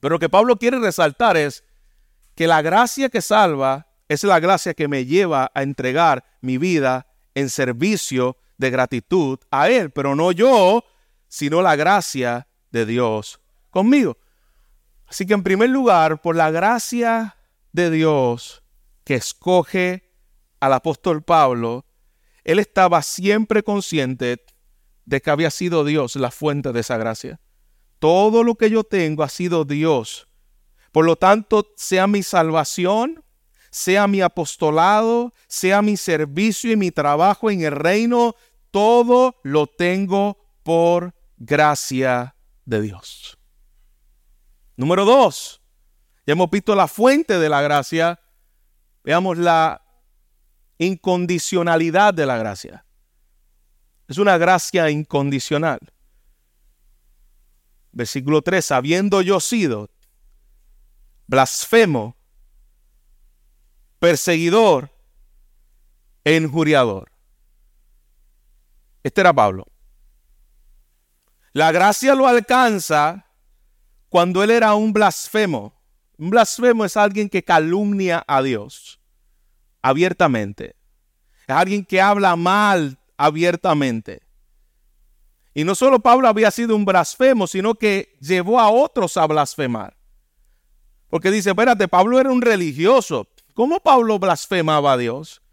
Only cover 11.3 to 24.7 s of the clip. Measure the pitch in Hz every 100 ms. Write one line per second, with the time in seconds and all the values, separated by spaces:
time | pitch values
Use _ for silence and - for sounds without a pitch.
11.3 | - 147 160 180 147 156 202 - 139 123
12.3 | 120 123 _ _ 117 110 120 120 110 104
13.3 | - _ _ _ 185 208 285 208 120 _
14.3 | _ _ _ _ _ _ _ _ - 185
15.3 | 208 185 190 233 262 247 180 160 156 170
16.3 | 165 160 160 190 240 - 240 233 226 220
17.3 | _ _ _ _ 165 175 160 160 147 127
18.3 | 120 - - _ _ _ _ - 131 -
19.3 | - - 180 160 190 180 180 _ _ _
20.3 | _ _ _ 135 131 165 151 - 156 -
21.3 | 165 143 120 117 120 - _ _ _ _
22.3 | _ - 185 208 - 185 170 151 - 185
23.3 | 208 220 214 208 202 - 165 127 127 123
24.3 | 120 _ _ _